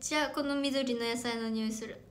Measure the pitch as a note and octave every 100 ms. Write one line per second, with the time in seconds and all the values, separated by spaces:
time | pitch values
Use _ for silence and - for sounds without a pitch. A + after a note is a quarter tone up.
0 | - D4+ C#4 D4 C#4+ C#4+ C#4 C4+ B3+ A#3
1 | A#3 A#3+ A#3+ A3+ A3+ A3 A3 A3 A3 -
2 | -